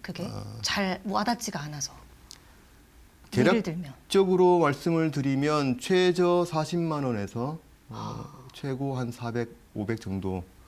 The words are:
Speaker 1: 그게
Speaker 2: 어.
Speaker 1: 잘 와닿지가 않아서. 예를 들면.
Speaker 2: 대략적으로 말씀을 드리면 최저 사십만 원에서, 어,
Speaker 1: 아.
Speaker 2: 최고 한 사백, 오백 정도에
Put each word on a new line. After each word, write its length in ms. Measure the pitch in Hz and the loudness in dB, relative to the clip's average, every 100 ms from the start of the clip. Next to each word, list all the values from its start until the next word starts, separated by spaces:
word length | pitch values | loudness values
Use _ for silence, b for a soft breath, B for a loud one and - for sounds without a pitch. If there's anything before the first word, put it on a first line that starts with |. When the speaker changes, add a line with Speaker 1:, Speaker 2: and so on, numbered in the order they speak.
Speaker 1:
그게 200 | - - - | -12 -8 -8
Speaker 2:
어. 180 | 104 104 110 | -8 -12 -8
Speaker 1:
잘 400 | 104 202 190 180 208 | -4 0 -2 -2 -4
와닿지가 540 | 202 208 233 - 151 | -2 -2 -2 -4 -8
않아서. 320 | 147 147 139 - - - - - B B B B - - - _ - - | -8 -8 -10 -12 -20 -20 -20 -20 B B B B -20 -20 -20 _ -4 2
예를 280 | 139 220 | 4 4
들면. 180 | 185 165 | 2 -6
Speaker 2:
대략적으로 800 | 147 - - 196 190 180 180 175 | -8 -14 0 2 4 6 6 6
말씀을 500 | 147 139 175 165 160 | 4 2 0 2 2
드리면 720 | 143 135 135 147 151 135 123 | 0 0 0 2 2 0 -2
최저 640 | - 185 180 175 175 175 170 | 2 4 4 4 4 4 2
사십만 600 | 156 151 175 165 151 131 | -2 -2 -2 0 0 -2
원에서, 520 | 110 98 117 135 160 - - - | -2 -4 -4 -4 -6 -14 -20 -16
어, 60 | 110 | -12
Speaker 1:
아. 380 | 107 110 - 135 131 | -10 -10 -12 -16 -20
Speaker 2:
최고 440 | - 139 131 139 127 | -10 -6 -4 -4 -4
한 140 | 120 | -4
사백, 380 | 113 117 117 117 - - | -6 -6 -4 -4 -8 -14
오백 260 | 107 104 110 | -8 -4 -4
정도에 440 | 95 95 95 92 92 - | -4 -4 -4 -4 -8 -16